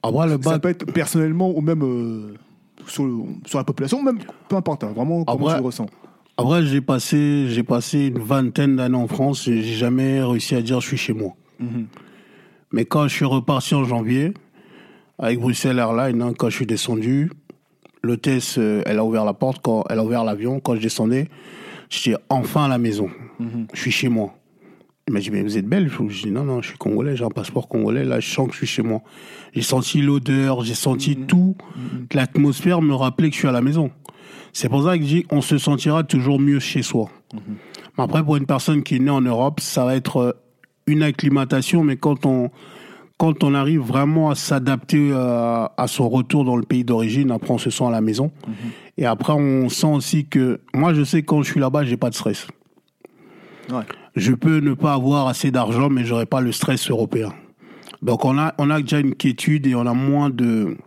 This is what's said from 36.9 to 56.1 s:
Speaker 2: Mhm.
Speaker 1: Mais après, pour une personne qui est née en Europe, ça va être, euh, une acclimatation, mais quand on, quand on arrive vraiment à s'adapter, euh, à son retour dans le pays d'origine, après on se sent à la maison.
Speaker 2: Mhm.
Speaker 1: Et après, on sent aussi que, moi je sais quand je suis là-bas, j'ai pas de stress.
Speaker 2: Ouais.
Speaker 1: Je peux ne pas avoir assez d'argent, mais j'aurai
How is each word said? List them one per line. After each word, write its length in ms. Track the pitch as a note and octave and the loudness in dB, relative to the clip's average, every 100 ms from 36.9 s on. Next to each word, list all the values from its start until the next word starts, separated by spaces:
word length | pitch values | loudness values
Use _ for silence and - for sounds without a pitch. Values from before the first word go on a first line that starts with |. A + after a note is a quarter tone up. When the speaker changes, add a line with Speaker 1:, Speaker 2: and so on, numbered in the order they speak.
| B2 G#2 - _ | -2 -2 -10 _
Speaker 2:
Mhm. 60 | A2 G2+ G#2 - - - - | -16 -12 -14 -14 -20 -12 -6
Speaker 1:
Mais 60 | |
après, 200 | B2 D#3+ | 0 0
pour 120 | D3+ D3 | 2 0
une 100 | C3 | 2
personne 340 | C3+ - D3 | 0 2 0
qui 120 | C3+ B2+ | 0 0
est 40 | |
née 100 | C3+ | 2
en 100 | C#3 | 2
Europe, 380 | B2+ A#2 C3+ D3+ | 2 2 0 -2
ça 240 | - - B2 | -4 0 0
va 100 | C3 | 0
être, 220 | C3 C3+ | 0 0
euh, 140 | B2 - _ _ _ _ - | 0 -2 _ _ _ _ 0
une 160 | D3+ | 2
acclimatation, 800 | D3+ - D3 C#3 C3 C3+ C3+ E3+ | 2 2 2 2 2 0 2 2
mais 140 | D3+ C3+ | 2 2
quand 280 | - C#3+ C#3 | 0 0 2
on, 240 | D3 - - - - - - - _ | 0 -2 -6 -20 -20 -20 -20 -20 _
quand 260 | D#3+ D3 | 0 4
on 100 | D3 | 2
arrive 280 | C#3 C#3 D#3+ | 4 2 2
vraiment 500 | A#2 C3 C#3+ D#3+ D#3 | 2 0 2 2 2
à 40 | C#3 | 0
s'adapter, 760 | - C#3 B2+ C3 - D3 C#3+ | 0 0 2 -2 2 2 4
euh, 560 | C3+ B2 A#2+ A#2 A#2 A2 - | 2 0 0 0 0 -2 -2
à 80 | B2 | -4
son 220 | - A#2+ | 0 2
retour 360 | B2+ B2 D3 B2+ | 2 2 2 2
dans 100 | A#2+ | 0
le 80 | |
pays 200 | - B2+ | 0 -2
d'origine, 460 | A#2+ A#2 A2+ B2+ C3+ | 2 0 2 2 0
après 220 | A2+ - | 0 -2
on 60 | A#2+ | -2
se 100 | B2 | -2
sent 140 | - | -2
à 80 | B2 | 0
la 100 | A2+ | 2
maison. 300 | A2 G#2+ D3 - - | 0 0 -2 -4 -12
Speaker 2:
Mhm. 60 | G#2+ A#2+ - - - | -10 -10 -12 -14 -4
Speaker 1:
Et 80 | A#2+ | -2
après, 280 | A2 - | 0 0
on 360 | D3+ C#3+ C3+ B2 | 2 2 2 0
sent 160 | - D#3 | 2 2
aussi 400 | C#3+ C3 D#3+ D3 | 2 2 -2 2
que, 360 | C3+ B2+ - - | 2 2 0 -2
moi 220 | B2+ E3 D3+ | 0 2 2
je 80 | |
sais 180 | C3+ E3+ | 2 0
quand 220 | D3 D3+ | 2 0
je 80 | C#3 | 2
suis 80 | - | 0
là-bas, 240 | C3 C#3+ C3+ | 2 2 0
j'ai 100 | A#2+ | 0
pas 120 | B2 | -2
de 60 | - | -2
stress. 320 | A2 G2+ - - _ _ _ _ - _ - - - - - | -4 -4 -10 -20 _ _ _ _ -20 _ -20 -20 -20 -20 -8
Speaker 2:
Ouais. 120 | B2 G#2+ - - - | -8 -8 -14 -8 -2
Speaker 1:
Je 180 | G2 | 0
peux 280 | A#2+ E3 D#3 | 2 4 4
ne 120 | C#3+ | 2
pas 200 | C3+ D3+ | 2 0
avoir 340 | C#3 C3 C#3+ C3 | 2 2 2 0
assez 240 | - C#3 | 0 0
d'argent, 380 | B2+ A2 A#2 C#3+ | 0 0 2 2
mais 140 | C3 | 2
j'aurai 200 | A#2 | 0